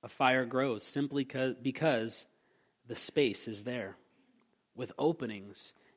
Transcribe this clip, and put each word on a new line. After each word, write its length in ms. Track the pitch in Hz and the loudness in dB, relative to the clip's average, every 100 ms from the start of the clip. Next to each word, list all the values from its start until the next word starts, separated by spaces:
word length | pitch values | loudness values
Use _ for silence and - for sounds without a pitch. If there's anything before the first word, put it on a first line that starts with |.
A 60 | 123 | -10
fire 360 | - 131 131 | 4 4 6
grows 380 | 120 127 135 107 | 2 0 0 0
simply 420 | - 143 143 139 | -2 -2 -2 0
co-, 300 | 135 135 131 - | -2 0 -2 -2
because 640 | 131 127 160 123 113 - - _ _ _ _ _ 120 | -4 2 2 4 0 -6 -14 _ _ _ _ _ -10
the 80 | 117 | -6
space 500 | - - 135 98 - | 0 4 4 2 -6
is 160 | 101 | -6
there, 340 | 107 123 98 98 _ _ _ _ _ _ _ | -6 -6 -6 -10 _ _ _ _ _ _ _
with 160 | - 123 - | -10 -8 0
openings 760 | 147 165 117 104 101 98 - - _ | 0 2 -4 -6 -10 -14 -14 -16 _